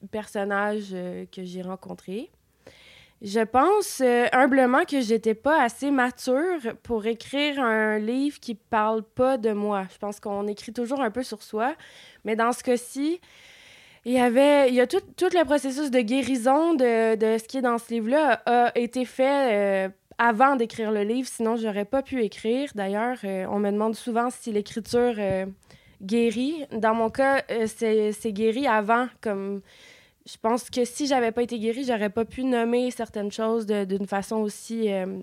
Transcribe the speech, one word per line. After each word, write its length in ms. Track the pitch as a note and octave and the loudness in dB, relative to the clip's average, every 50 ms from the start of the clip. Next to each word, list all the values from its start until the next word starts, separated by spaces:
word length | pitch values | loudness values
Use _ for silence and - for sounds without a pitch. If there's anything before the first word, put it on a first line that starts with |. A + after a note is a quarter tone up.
| G3+ G3 | -16 -10
personnages, 800 | - G#3+ G#3 - - G#3+ G3 G3+ G3+ G3 G#3 G#3 G#3+ G#3+ G3+ G3 | -10 -10 -10 -6 -6 -4 -2 0 0 0 0 0 -2 -4 -6 -8
euh, 340 | F#3 F3+ F3+ F3+ F3+ F#3 F#3 F3+ | -8 -8 -8 -8 -8 -10 -12 -12
que 140 | - F#3+ F#3 | -12 -14 -12
j'ai 160 | F3+ F3 F#3 | -10 -10 -10
rencontrés. 680 | F3+ F3+ F#3+ F#3 - F#3+ F3+ F3+ - - F#3 A3 D4+ F#4+ _ _ _ _ _ _ _ - - - - - - - - _ _ _ | -8 -10 -10 -12 -12 -14 -16 -14 -12 -10 -10 -10 -10 -12 _ _ _ _ _ _ _ -20 -20 -20 -20 -20 -20 -20 -20 _ _ _
Je 200 | - G3+ G3 A3+ | -12 -2 0 0
pense, 600 | A3+ A3 B3 B3+ C#4+ F4+ G#4 G#4+ F#4+ - - - | 0 2 4 4 4 6 4 2 0 -2 -2 0
euh, 260 | C4 B3 A#3+ A#3+ A#3+ - | 2 4 4 4 2 2
humblement 520 | - B3+ C#4 C4+ C4 C4+ B3+ B3 B3+ D4 F4+ | 4 4 4 6 6 4 4 4 4 2 2
que 180 | - D4 C4+ | 2 0 -2
j'étais 320 | B3 G#3 A3+ A3+ - A3+ G#3+ | 2 2 0 2 2 0 -2
pas 260 | G#3+ - C#4 D#4 D#4 | 0 2 2 4 4
assez 300 | C4 A#3 - - C4+ C#4+ | 2 2 -2 -4 -2 0
mature 680 | C#4+ C4 B3 B3+ B3 - - B3+ B3+ C4+ D#4+ F#4 F4+ D#4 A3+ A3+ - - | 2 2 0 0 -2 -4 -2 0 0 2 2 0 -2 -2 -4 -6 -8 -8
pour 220 | _ - A#3+ A3 G3+ | _ -4 -4 -2 -2
écrire 560 | A3+ A#3 A3+ - - - C#4+ D4 D4 C#4 C#4 | -2 -4 -4 -8 -6 -2 -2 0 0 0 0
un 380 | C4 A3+ A3 A3 A3 G#3+ G#3+ G#3+ | 0 0 2 2 2 2 0 0
livre 400 | G#3+ A3 B3 C4+ C#4 D4 - - | -2 -2 -2 0 -2 -2 -4 -6
qui 140 | - - A3 | -10 -10 -10
parle 480 | - _ _ A#3 G#3+ G#3+ A3 A3+ A3 | -10 _ _ 0 0 2 2 0 -2
pas 340 | G#3 - _ - B3+ C4 C4+ | -4 -6 _ 0 2 2 2
de 140 | A#3+ G#3+ A3+ | 2 0 -2
moi. 360 | G#3+ G#3 G#3 G#3 G#3 G3 F#3+ F#3 | -2 0 -2 -2 -2 -2 -4 -6
Je 60 | - _ | -10 _
pense 200 | G#3 G3+ G#3 - | -10 -10 -10 -8
qu'on 260 | - G#3+ G3+ G3+ G3+ | -8 -6 -6 -4 -4
écrit 260 | G#3 G#3 G#3 - - | -6 -6 -8 -10 -10
toujours 300 | G#3+ B3 A#3+ A3+ C#4 C4+ | -6 -6 -4 -4 -2 -2
un 80 | C4 G#3+ | -2 -2
peu 140 | G3 B3 B3+ | -2 -4 -8
sur 180 | - A3 G3+ | -8 -10 -12
soi, 320 | - - - G#3+ A3+ C4+ E4 - - - - - - - - _ _ | -12 -8 -4 -2 -2 -2 -4 -6 -14 -20 -20 -20 -20 -20 -20 _ _
mais 120 | G3+ A3 | -4 0
dans 160 | A3 A#3 A#3+ | 0 0 0
ce 100 | B3 - | 0 -2
cas-ci, 580 | - C4 B3 A#3+ - - - C4+ C#4+ D#4 F4 F4+ - _ - - - - - - - - - - - - - _ _ | 0 0 0 0 -2 -8 -6 -4 -2 -2 -2 -4 -8 _ -20 -20 -20 -20 -20 -20 -20 -20 -20 -20 -20 -20 -20 _ _
il 80 | A#3 | 0
y 80 | B3+ B3+ | 2 4
avait, 480 | B3 B3 A3+ C4 C#4 D4 D4 C#4+ C#4 B3 | 4 4 6 6 6 6 6 6 6 6
il 60 | B3 | 6
y 60 | B3 | 4
a 60 | B3 | 2
tout, 140 | B3 E4+ F#4+ - - - | 2 2 -2 -4 -4 -4
tout 120 | - F4 F#4 F4+ | -2 0 2 4
le 80 | F4 D#4 | 2 2
processus 460 | C4 D4 C#4+ - C4+ B3+ C#4 D4+ C#4 | 4 2 0 0 -2 -4 -4 -4 0
de 100 | A#3+ B3+ | 2 2
guérison 760 | A#3 G#3 B3+ C#4 B3+ A#3+ C4+ B3 A3 C4 C4+ D4+ E4 E4+ E4 | 2 2 0 0 0 0 -2 0 2 4 4 4 4 2 2
de, 420 | C4 B3+ A#3+ A3+ A3+ A3+ A3+ A3 | 4 4 4 4 4 4 2 2
de 200 | G#3 A3 A3 A3+ | 2 2 2 2
ce 80 | A3 A3 - | 0 -2 -6
qui 100 | - C4+ | -6 -2
est 40 | |
dans 160 | B3 B3 A#3 A#3 | 0 0 0 -2
ce 140 | - - | -4 -4
livre-là 480 | A#3 A#3 G#3+ A3 C4 D#4 D#4 C#4 A3+ - - | -4 -4 0 2 2 2 4 4 2 2 2
a 320 | - A#3+ A#3+ A#3+ A#3 - A#3+ | 2 4 4 4 4 2 0
été 260 | A#3+ A3+ - B3+ B3 | -2 -2 -2 -4 -4
fait, 840 | - - - C4 C4+ C#4+ C#4+ C4+ B3 G#3 G3+ G3+ G3 G3 F#3+ F#3+ | -4 0 0 2 2 4 2 2 2 2 2 2 2 2 0 -2
euh, 20 | F#3+ G3 _ _ _ - | -4 -6 _ _ _ -4
avant 380 | - - A#3 A3+ G#3 C4 C#4 C#4+ | 0 2 2 4 6 4 4 4
d'écrire 380 | B3 A#3 A3 - - A3 G#3 | 2 0 -2 -4 -4 -2 -2
le 100 | A3 G#3 | 0 0
livre, 260 | G3+ G#3 A#3 C4 B3+ - | 0 0 -2 -2 -4 -6
sinon 280 | - - A3+ A3 A#3 | -6 -2 -2 0 0
j'aurais 280 | A#3 A3+ A3 F#3+ G3+ G3+ | 0 -2 -2 -2 -4 -4
pas 180 | G3+ - C4+ | -2 -2 -2
pu 200 | C4+ - C4+ B3+ | -2 -2 -2 -2
écrire. 480 | A3 G3 - - - A3 A#3 C4 C#4+ C#4+ - | -2 -2 -4 -4 -4 -2 -2 -2 -2 -4 -6
D'ailleurs, 420 | G#3 G3 G3 G3+ G#3 A3+ B3 B3+ A3+ - | -6 -4 -4 -2 -2 -2 -2 -4 -4 -6
euh, 220 | G3 F#3+ F#3 F#3+ - | -6 -4 -4 -4 -4
on 80 | - G3+ | -2 0
me 140 | G#3 G3+ | 0 0
demande 240 | G3+ G#3 G#3+ A3 A3 | 0 0 0 -2 -2
souvent 340 | - - B3 A3 A#3 A#3+ B3 | -4 -6 -4 -2 -2 -2 -2
si 220 | A#3+ - - A#3+ | -4 -6 -8 -4
l'écriture, 600 | G#3 G#3 G3+ - - A3+ G3 - - A#3+ B3 A#3+ A#3 G#3 | -4 -4 -4 -4 -8 -10 -8 -2 0 2 2 2 0 0
euh, 260 | G#3 F#3+ F#3+ F#3 F#3+ F#3+ F#3+ - _ _ - _ _ _ _ _ | -2 -2 -2 -2 -4 -6 -10 -14 _ _ -20 _ _ _ _ _
guérit. 640 | G3 F#3+ A3 A#3 A#3 A#3 G3 A#3 B3+ C#4+ E4 D#4 C#4 - | -6 -2 0 2 2 2 0 0 -2 -4 -4 -6 -8 -8
Dans 240 | A3 A3+ G3+ A3 A3 | -6 0 0 0 2
mon 160 | A#3 A3+ A3 | 2 0 -2
cas, 320 | A3+ C4 C4+ C4+ C#4 C4 - - | 0 0 2 2 2 0 0 -2
euh, 160 | G3 A#3 A3 | -2 -2 -2
c'est, 460 | A3 - - A3+ A3 G#3+ G#3+ G#3+ G#3+ | -4 -4 -4 0 2 2 2 2 0
c'est 200 | G#3 - - A3+ | -2 -4 -6 -6
guéri 360 | G3+ G3+ A3+ A3 G#3+ B3+ C#4+ B3+ | -4 0 0 0 0 0 0 2
avant. 400 | G#3+ G#3+ G#3 G3+ A#3 A#3+ B3+ A#3 - _ | 2 2 2 2 2 2 0 -2 -6 _
Comme, 400 | - A3+ G3+ G3 G3 G3 G3+ G3 - _ - - - - - - _ _ _ _ _ | -6 -6 -4 -4 -6 -6 -8 -10 -12 _ -20 -20 -20 -20 -20 -20 _ _ _ _ _
je 120 | - - - | -20 -18 -4
pense 300 | - A3+ A#3+ A#3 - - | -2 0 0 0 -4 -4
que 140 | - B3+ A#3+ | -2 -2 -2
si 220 | A#3 - - D4 | -2 -2 -4 -2
j'avais 260 | C4 C#4 B3+ A#3+ A3+ | 0 2 2 2 2
pas 100 | A3+ A#3+ | 0 0
été 160 | A#3+ A3 A#3 A3+ | -2 -2 -4 -4
guérie, 260 | G#3 A3+ A3+ B3 C#4+ | -2 -2 -2 -2 -2
j'aurais 260 | - A#3 G#3 G#3 G#3 | -2 -2 0 -2 -2
pas 140 | F#3 A3+ A3+ | -2 -2 -4
pu 200 | - - C4 B3+ | -4 -4 -4 -2
nommer 460 | C4 B3 A#3 A#3 A#3 A#3+ A#3+ B3 B3+ | 0 0 2 2 2 2 0 0 -2
certaines 420 | A#3+ - A3+ - - G#3+ G3+ G#3 | -4 -6 -8 -8 -6 -6 -6 -6
choses 340 | - - A3 A3 A3+ A#3 G#3+ | -4 -4 -2 0 0 -2 0
de, 180 | G3+ G#3+ G#3 G3+ | 0 -2 -2 0
d'une 220 | F#3 G3 G3 G3+ | -2 -2 -4 -2
façon 300 | - G3+ G3 F#3+ - A3+ | -2 -4 -4 -4 -2 -2
aussi, 560 | A3 G#3+ G#3 G3+ - - - A3+ A3+ A3 G#3 | -2 -2 -4 -6 -8 -12 -8 -4 -2 -2 0
euh, 260 | G3 F#3+ F#3 F#3+ F#3+ F#3 | 0 -2 -4 -4 -8 -10